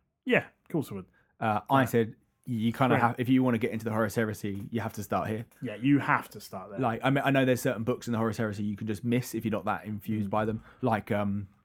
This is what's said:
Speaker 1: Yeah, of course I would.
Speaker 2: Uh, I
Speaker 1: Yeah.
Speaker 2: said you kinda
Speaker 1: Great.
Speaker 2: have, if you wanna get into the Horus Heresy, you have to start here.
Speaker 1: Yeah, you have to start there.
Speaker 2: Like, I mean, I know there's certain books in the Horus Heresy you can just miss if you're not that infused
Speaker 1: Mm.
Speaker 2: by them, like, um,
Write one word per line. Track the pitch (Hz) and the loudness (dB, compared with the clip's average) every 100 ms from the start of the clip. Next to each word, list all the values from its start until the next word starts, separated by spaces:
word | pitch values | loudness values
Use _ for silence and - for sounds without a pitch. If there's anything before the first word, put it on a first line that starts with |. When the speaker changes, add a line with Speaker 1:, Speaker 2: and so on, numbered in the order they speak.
| _ _ - | _ _ 0
Speaker 1:
Yeah, | 220 - _ | 0 0 _
of | - | -6
course | 165 - | -4 -4
I | 98 | -8
would. | 90 _ _ - | -12 _ _ -4
Speaker 2:
Uh, | 113 104 - | 0 0 2
I | 135 | 2
Speaker 1:
Yeah. | 123 | 4
Speaker 2:
said | 120 113 - _ _ - | 2 0 -4 _ _ -8
you | 117 113 | -2 0
kinda | 113 131 113 | 2 2 4
Speaker 1:
Great. | |
Speaker 2:
have, | 117 117 | 2 2
if | 120 | 2
you | 131 | 4
wanna | 127 117 | 4 2
get | 117 | 0
into | 113 110 | -4 -2
the | |
Horus | 110 110 110 | 0 0 2
Heresy, | 110 104 107 98 101 | 0 -2 -6 -6 -6
you | 113 | -4
have | 107 | -4
to | - | -6
start | 101 98 87 | -4 -2 -2
here. | 110 120 _ | -4 -8 _
Speaker 1:
Yeah, | 123 104 | -10 -2
you | 127 143 | 2 2
have | 135 131 - | 4 0 -2
to | 107 | -14
start | - 98 95 | -14 -14 -10
there. | 104 | -2
Speaker 2:
Like, | 127 113 | -2 0
I | 127 | 2
mean, | 139 131 | 2 4
I | |
know | 139 131 | 4 4
there's | 123 | 2
certain | 139 107 | 0 0
books | 113 127 - | -2 -2 -2
in | |
the | 117 | 0
Horus | 113 104 | 0 0
Heresy | 110 101 | -4 -2
you | 104 101 | -4 -4
can | 110 | -4
just | 104 | -4
miss | 120 120 120 113 | 0 0 0 -4
if | 113 | -2
you're | |
not | 104 95 | -2 -2
that | 92 104 | -4 -4
infused | 107 - 107 101 | -8 -4 -2 0
Speaker 1:
Mm. | |
Speaker 2:
by | 107 110 | 0 0
them, | 110 - - | -2 -8 -4
like, | 127 110 101 | 0 0 0
um, | 104 101 101 101 _ | 0 0 -2 -6 _